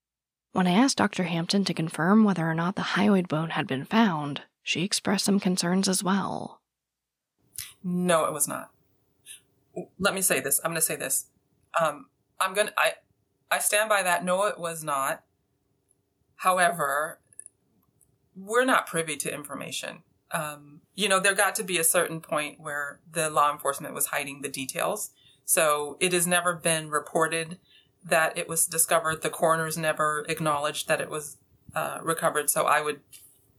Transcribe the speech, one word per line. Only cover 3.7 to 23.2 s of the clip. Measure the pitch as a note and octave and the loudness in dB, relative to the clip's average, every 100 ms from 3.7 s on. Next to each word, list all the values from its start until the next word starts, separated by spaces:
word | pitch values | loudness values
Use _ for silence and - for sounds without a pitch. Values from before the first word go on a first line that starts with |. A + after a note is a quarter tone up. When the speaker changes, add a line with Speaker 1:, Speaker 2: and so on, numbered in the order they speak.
| C3 D3+ | -4 0
Speaker 1:
found, | A3 A3+ D#3+ C#3+ C#3 - _ | 4 4 2 -4 -8 -10 _
she | - C#3+ | -6 -4
expressed | F#3+ - F#3+ F#3+ | -2 -2 -2 0
some | - G3+ | 2 2
concerns | F#3 F3+ F3 F#3+ F#3+ | 2 0 0 0 0
as | F3+ | 0
well. | F3+ G3 - - - - _ _ _ _ _ _ _ _ _ - - - | 0 0 -2 -6 -10 -14 _ _ _ _ _ _ _ _ _ -14 -12 -10
Speaker 2:
No, | F#3 F3+ F3+ E3 D3 | -6 -2 2 2 2
it | |
was | D3 C#3 | -2 -4
not. | C3+ - _ _ _ _ _ - - _ _ _ - - - | -4 -10 _ _ _ _ _ -20 -20 _ _ _ -14 -12 0
Let | F#3+ | 0
me | F#3+ | 2
say | F#3 D#3+ | 0 0
this. | C#3 - | 2 0
I'm | E3 | 0
gonna | E3 | -2
say | - D3 | -2 -2
this. | C#3 - - _ _ _ _ E3+ | -4 -4 -6 _ _ _ _ 0
Um, | D#3+ D3 C#3 _ _ - | 0 -2 -14 _ _ -4
I'm | F#3 | -2
gonna, | F#3+ G#3 - | 0 0 2
I, | - - _ _ _ _ - | 0 0 _ _ _ _ -4
I | F#3 | 0
stand | - G#3 A3 | 2 2 2
by | G3+ | 2
that. | F3+ E3+ F3+ | 2 0 0
No, | F#3 G#3 | 0 0
it | - | -2
was | E3+ E3 | -8 -6
not. | D#3 C#3 C#3 D#3+ _ _ _ _ _ _ _ _ _ _ _ - | -4 -2 -2 -4 _ _ _ _ _ _ _ _ _ _ _ -4
However, | F#3 F#3 F3 E3+ C#3+ C#3 D#3+ - _ _ - _ _ _ _ _ _ _ _ F#3+ | 0 4 2 2 -2 0 -4 -8 _ _ -20 _ _ _ _ _ _ _ _ -18
we're | G3 A#3 C4 | -2 2 4
not | A#3 - | 2 0
privy | E3 D#3+ C#3 | -4 -4 -4
to | D#3 | -6
information. | D3 D3 C#3 - - - - _ _ - | -8 -10 -12 -10 -8 -10 -12 _ _ -8
Um, | E3+ D3+ D3 C#3+ C#3+ _ - | -6 -6 -10 -18 -20 _ -4
you | G3+ | 0
know, | F#3+ | 2
there | G3 G3 | 2 2
got | G3 F#3+ | 2 0
to | |
be | F#3 E3+ | -2 0
a | E3 | 2
certain | F3+ D#3+ E3 | 2 0 -4
point | - D3+ D3 - | -4 -4 -4 -8
where | D#3 D3 C#3+ C#3+ - | -10 -6 -8 -10 -10
the | E3 | -4